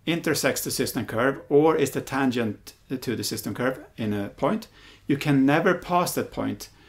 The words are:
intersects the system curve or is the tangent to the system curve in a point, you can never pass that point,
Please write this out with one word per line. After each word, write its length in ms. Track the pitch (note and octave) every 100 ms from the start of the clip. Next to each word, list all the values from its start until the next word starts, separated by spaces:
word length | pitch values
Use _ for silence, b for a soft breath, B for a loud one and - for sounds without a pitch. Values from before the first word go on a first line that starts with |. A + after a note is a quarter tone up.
| -
intersects 580 | E3 - D3 C#3 -
the 80 | -
system 340 | B2 B2 C3 G#2+
curve 360 | A2+ C3 C3 -
or 280 | C#3+ D#3 D#3+
is 160 | C#3+
the 80 | C#3+
tangent 720 | - C3+ C3+ A#2+ A2 G#2 - - _
to 260 | C3 -
the 100 | G#2+
system 300 | G#2+ A2 -
curve 300 | G#2+ B2 B2+ - -
in 160 | A2
a 180 | G#2 G2+
point, 360 | - C#3+ A3 - B B B -
you 100 | C#3+
can 300 | D3+ C#3 C3+
never 280 | D3+ F#3
pass 400 | F3+ - F3+ E3+
that 180 | - G#2+
point, 380 | - A2 G#2 - b